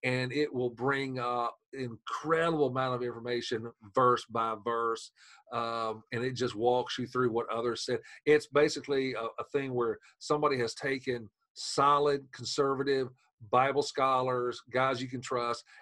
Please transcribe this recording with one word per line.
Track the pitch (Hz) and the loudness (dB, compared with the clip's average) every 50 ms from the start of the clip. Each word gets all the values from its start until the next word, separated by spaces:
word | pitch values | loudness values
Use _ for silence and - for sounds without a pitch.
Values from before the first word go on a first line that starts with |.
| - | -4
and | 127 127 127 127 127 | -2 0 0 -2 -2
it | 127 147 151 - - | 0 -2 -2 0 0
will | 123 127 123 | -2 -2 -2
bring | 113 113 123 135 139 135 139 131 131 127 | -2 -2 0 0 0 0 -2 -4 -4 -4
up | 120 123 123 120 120 117 - - _ _ - | -4 -2 -2 -2 -2 -2 -4 -8 _ _ -10
incredible | 135 127 120 113 - _ - - - - 151 165 160 165 170 165 151 143 127 | -10 -8 -8 -10 -12 _ -10 -10 -6 0 2 2 4 4 2 4 2 2 2
amount | 123 131 131 127 127 | 2 0 0 0 0
of | 120 | -2
information | 123 120 113 117 113 120 120 120 117 - 123 110 113 117 - _ 110 101 - | -2 -4 -6 -6 -4 -4 -4 -2 -2 -2 -4 -4 -4 -8 -12 _ -20 -2 2
verse | 131 127 123 123 113 - | 6 6 6 6 4 0
by | - 110 117 113 113 110 104 101 | -4 -2 -2 0 0 -2 -4 -4
verse, | 117 117 117 117 113 113 110 - - _ _ - - - - _ - 120 | -4 -2 0 0 -2 -2 -4 -6 -14 _ _ -20 -20 -20 -20 _ -8 -6
um, | 117 117 117 117 117 113 113 113 110 - _ | -4 -4 -2 -2 -2 -4 -4 -4 -8 -10 _
and | 127 113 120 | -6 -4 -4
it | 131 131 | -4 -2
just | 117 123 - 101 | -2 -2 -4 -2
walks | 101 117 123 123 123 120 - - - | 0 2 2 2 2 0 -2 -6 -6
you | 123 - | -6 -4
through | - 127 127 117 | 0 0 2 2
what | 110 117 117 - | 2 0 -2 -2
others | 110 117 117 120 113 - - | -4 -2 -2 -2 -4 -4 -4
said. | - 123 113 - - - - _ 147 | -4 -4 -4 -4 -10 -18 -4 _ 4
It's | 151 151 - | 4 4 4
basically | - 131 143 151 156 - 147 - 139 143 135 131 131 120 | 2 2 4 4 4 2 -4 -4 -2 -2 0 0 -2 -2
a, | 110 117 110 - - | -4 -6 -6 -6 -8
a | - - | -10 -4
thing | - 143 135 131 127 | -2 -2 -2 -2 -2
where | 123 120 113 104 - - - _ _ | -2 0 -2 -2 -6 -10 -18 _ _
somebody | - - 151 147 151 147 139 123 | -2 -2 0 2 2 2 2 2
has | 117 113 - | 0 -2 -4
taken | - - 139 139 131 - 131 123 120 110 104 - _ _ _ _ | -4 -4 -2 -4 -2 -2 -4 -4 -4 -6 -12 -18 _ _ _ _
solid, | - - - - 151 139 143 143 143 147 147 143 139 135 - | -12 -10 -4 0 4 6 6 6 6 4 2 2 0 -2 -8
conservative | - - 120 113 - 147 139 139 135 131 139 139 139 135 131 127 131 _ _ _ _ _ 117 104 | -14 -12 -10 -4 0 0 2 2 2 0 0 0 0 0 0 -4 -6 _ _ _ _ _ -6 2
Bible | - 127 131 139 131 143 | 4 4 4 4 2 2
scholars, | 139 - - 139 131 135 131 127 127 127 127 123 123 123 110 - - 127 | 0 0 0 0 2 2 4 2 2 0 0 0 -2 -2 -4 -6 -10 -4
guys | 123 127 131 135 131 120 | 0 2 2 2 0 -2
you | 131 127 | -4 -6
can | 131 123 | -8 -10
trust, | 123 - 131 123 120 120 117 - - - - - | -6 -4 -2 -2 -2 -2 -4 -6 -8 -14 -20 -20